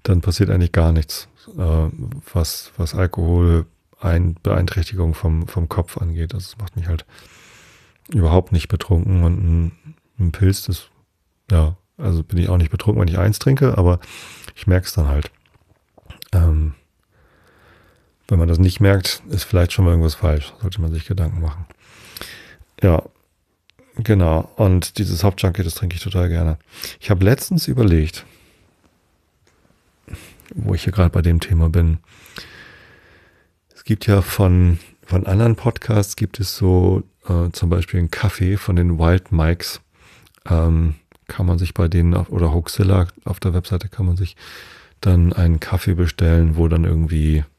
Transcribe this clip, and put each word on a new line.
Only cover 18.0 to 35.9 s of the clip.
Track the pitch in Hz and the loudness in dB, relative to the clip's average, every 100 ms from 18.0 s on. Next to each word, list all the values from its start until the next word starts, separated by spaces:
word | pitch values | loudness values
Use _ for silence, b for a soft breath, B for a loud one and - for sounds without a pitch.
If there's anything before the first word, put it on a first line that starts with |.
| b b - | b b -2
wenn | 95 | 0
man | 82 | 2
das | 82 | 2
nicht | 92 - | 2 4
merkt, | 101 98 90 - - | 2 2 0 -8 -6
ist | 87 | -8
vielleicht | - 90 85 | -2 0 0
schon | - 87 | 2 2
mal | |
irgendwas | 85 82 - | 4 2 0
falsch. | 80 76 - - | -2 -2 -4 -10
Sollte | 101 92 | -8 -4
man | 80 | -4
sich | 80 - | -4 -6
Gedanken | 95 80 87 | -4 -4 -4
machen. | 80 78 82 - B B B B B B B B _ - | -6 -6 -14 -18 B B B B B B B B _ 0
Ja, | 98 82 - _ _ _ _ _ _ _ _ - | 2 2 -2 _ _ _ _ _ _ _ _ -8
genau. | 110 101 82 80 - - | 0 2 4 0 -4 0
Und | 101 90 - - | 2 2 -2 -6
dieses | 92 90 | -4 0
Hauptjunkie, | 104 - 95 87 | -2 0 -2 -2
das | 85 - | -6 -6
trinke | 92 87 | -6 -6
ich | |
total | - 92 87 | -6 -2 -2
gerne. | 82 82 76 B B B B | -2 -2 -4 B B B B
Ich | - | -4
habe | 95 | 2
letztens | 95 131 - 170 - | 2 2 0 -4 -2
überlegt, | 127 110 82 78 - - b b b b b _ _ _ _ _ _ _ _ _ _ _ _ - B B B - | 0 4 4 0 -6 -20 b b b b b _ _ _ _ _ _ _ _ _ _ _ _ -20 B B B -16
wo | - 104 | -8 -4
ich | 95 | -2
hier | - | -2
gerade | 92 87 | 2 2
bei | - | 2
dem | 82 82 | 2 0
Thema | - 82 82 | 0 2 2
bin. | 85 82 82 B B B B B B B B B B B B B B B B _ _ | 2 2 0 B B B B B B B B B B B B B B B B _ _
Es | |
gibt | - 107 - | -6 -4 2
ja | 98 | 2
von, | - - 95 90 90 82 B B - | 2 0 4 4 4 2 B B -2
von | 92 98 | -2 0
anderen | 95 117 113 | 2 2 2
Podcasts | 117 - - | -2 -4 -2